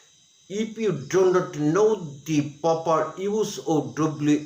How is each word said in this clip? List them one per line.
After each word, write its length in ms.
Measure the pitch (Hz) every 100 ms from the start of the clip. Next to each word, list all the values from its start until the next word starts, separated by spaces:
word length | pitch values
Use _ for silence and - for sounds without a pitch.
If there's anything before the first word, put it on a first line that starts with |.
| _ _ _ _ -
If 260 | 202 220 220
you 160 | 214 143 139
do 240 | 185 185
not 260 | 180 - 147
know 360 | 151 180 214 208 156 135 -
the 240 | 151 143 -
proper 540 | 165 165 170 156 151 180
use 400 | 202 214 202 - 160
of 280 | 156 123
W 500 | 143 156 135 147 147